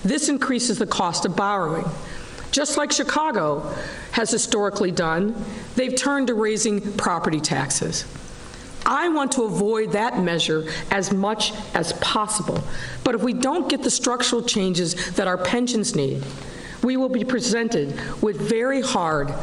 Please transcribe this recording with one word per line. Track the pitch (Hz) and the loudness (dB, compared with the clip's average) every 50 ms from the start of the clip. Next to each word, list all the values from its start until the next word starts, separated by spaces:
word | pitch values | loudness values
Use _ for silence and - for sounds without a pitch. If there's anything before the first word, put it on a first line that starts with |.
| - | 2
This | 190 247 302 302 - | 2 2 2 2 2
increases | 294 262 262 240 262 240 - - 214 156 | 2 0 0 0 0 0 2 0 0 0
the | 226 | 0
cost | 180 - - 202 175 170 - - | -2 0 0 0 0 0 0 0
of | 196 170 - | 0 0 2
borrowing. | 202 202 208 196 180 156 156 165 - 170 160 - - - - - - - - - - - | 2 2 2 2 0 0 0 0 -2 -2 -4 -4 -8 -8 -8 -10 -10 -10 -12 -12 -6 -2
Just | - - 294 285 - | 0 0 0 2 2
like | - 294 285 | 0 2 2
Chicago | 294 - 277 - - 294 311 311 277 208 160 151 147 147 160 - - - - - - - - - | 2 0 0 2 2 2 2 2 2 2 2 2 0 0 -2 -6 -6 -6 -6 -8 -8 -10 -12 -4
has | - - 233 233 | 0 0 0 2
historically | 240 220 - - - 220 208 202 196 202 208 185 | 2 0 2 2 2 2 2 2 2 2 0 0
done, | 175 165 175 160 160 170 196 208 233 220 208 - - - - - - | 2 2 2 2 2 2 2 0 0 -2 -6 -8 -8 -10 -10 -4 -2
they've | 233 254 254 254 | 0 0 2 0
turned | 247 - 277 277 277 269 233 | 0 2 2 2 2 2 2
to | 247 | 2
raising | 214 220 214 220 208 - 233 208 202 196 208 202 - | 2 2 2 2 2 2 2 0 0 -2 -2 -4 0
property | - 208 180 165 - 190 156 156 | 0 0 0 2 0 0 0 0
taxes. | 147 - - - 139 139 - - - 165 170 - - - - - - - - - - - - - - - - - - | 0 0 0 0 -2 -2 -2 -4 -2 -2 -4 -4 -6 -8 -12 -12 -14 -14 -14 -14 -14 -14 -14 -16 -16 -14 -12 -2 0
I | 226 240 277 320 349 | 2 2 4 2 2
want | 320 302 277 262 - | 2 2 2 2 2
to | - 233 | 0 0
avoid | 214 180 165 202 208 226 220 220 202 165 | 0 2 2 2 2 2 2 0 0 0
that | 202 214 - - - | 0 0 0 0 0
measure | 185 175 170 165 156 - 156 160 156 156 156 - - - | 0 2 2 2 2 2 0 0 0 -2 -6 -6 -2 0
as | 202 202 190 - 202 | 0 0 2 2 0
much | 190 190 208 220 220 - - - - - - - | 2 2 0 0 0 -2 -2 -2 -6 -10 -2 0
as | 180 165 - - | 0 0 0 -2
possible. | - - - - 226 214 202 - - 165 156 - 170 147 - - - - - - - - | -2 -2 0 0 0 0 0 -2 -2 -2 -2 -2 -2 -2 -2 -4 -4 -4 -6 -8 -2 0
But | 262 240 | 0 2
if | 226 190 | 2 2
we | 254 | 0
don't | 226 247 254 262 294 359 294 269 | 2 2 2 2 2 0 2 0
get | 302 - | 0 0
the | - 254 | 2 0
structural | - - - 262 240 247 247 - - 233 233 | 0 2 2 0 0 2 0 0 0 0 0
changes | 240 - 220 190 190 185 165 180 165 - - - - - | 2 0 2 2 2 2 2 0 0 -2 -4 -6 -4 0
that | - - | 0 2
our | 185 - 180 | 2 2 0
pensions | - - - 240 247 240 247 226 202 - - | 0 0 2 2 2 2 2 0 0 0 0
need, | 170 139 135 135 135 139 135 - - - - - - - - - - - | 0 0 0 0 -2 -4 -6 -8 -10 -10 -10 -12 -12 -12 -12 -6 -2 0
we | 240 262 262 | 2 2 2
will | 262 254 | 2 2
be | 254 247 208 | 2 0 0
presented | 254 254 240 180 - 202 233 233 220 - 175 143 139 143 - - - - - | 2 0 0 2 2 2 2 2 2 2 0 0 0 -2 -6 -6 -8 -2 0
with | - 214 202 - | 0 0 0 0
very | 202 208 233 226 233 262 277 269 | 0 0 2 2 2 2 2 2
hard | 233 254 - 208 175 160 156 147 139 143 135 - | 0 2 0 2 2 2 2 2 0 0 -2 -4